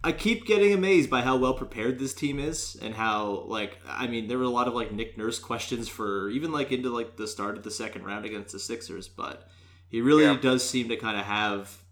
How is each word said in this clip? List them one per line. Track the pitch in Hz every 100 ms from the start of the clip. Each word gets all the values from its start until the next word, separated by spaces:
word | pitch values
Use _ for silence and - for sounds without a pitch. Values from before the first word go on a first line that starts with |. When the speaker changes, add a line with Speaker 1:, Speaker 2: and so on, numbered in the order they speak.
Speaker 1:
I | 165
keep | 156 220 233 -
getting | 208 202
amazed | 196 190 185 135
by | 127
how | 123 131
well | 127
prepared | 127 131 110 113 127
this | 135
team | - 143 143
is | 147 165 - -
and | 110
how, | 110 113 107 104 101 -
like, | 107 101 - 71
I | - 120
mean, | 117 107
there | 127
were |
a | 127
lot | 120 123
of, |
like, | 120 107
Nick | 104 113 -
Nurse | 110 117
questions | - 117 - 120 113
for | - 107 98 101
even, | 123 165
like, | 151 135
into, | 123 127
like, | 120 117 -
the | 107
start | - 101 104
of |
the | 107
second | - 110 101
round | 98 104
against | 107 107 98
the | 98
Sixers, | - 117 - 90 92
but | - - - - - - - -
he | 113
really | 123 151
Speaker 2:
Yeah. | 151 131
Speaker 1:
does | 131 127 -
seem | 127 117
to | 113
kinda | 113 104
have | 101 104 104 101 95 - -